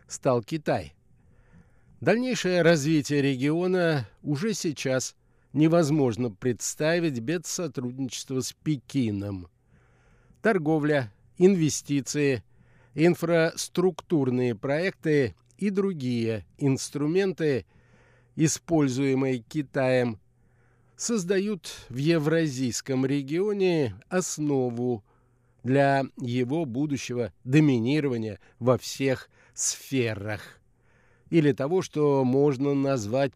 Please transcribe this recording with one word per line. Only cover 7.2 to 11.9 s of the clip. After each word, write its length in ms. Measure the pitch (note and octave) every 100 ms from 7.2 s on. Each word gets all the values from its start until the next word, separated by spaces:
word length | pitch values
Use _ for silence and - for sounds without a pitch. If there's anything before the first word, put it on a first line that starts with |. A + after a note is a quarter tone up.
без 260 | A2+ F3 -
сотрудничества 960 | - E3+ C#3 B2 C3 C3 - - C3
с 120 | B2
Пекином. 960 | - D#3 C#3+ - C#3+ A2+ G2+ G2+ F#2+ F2 _ _ _ _ _ _ _ _ _
Торговля, 720 | G#3+ G3+ D3 D#3+ D3 D3 A2+ - _ -
инвестиции, 1080 | F#3 F#3+ D#3 - -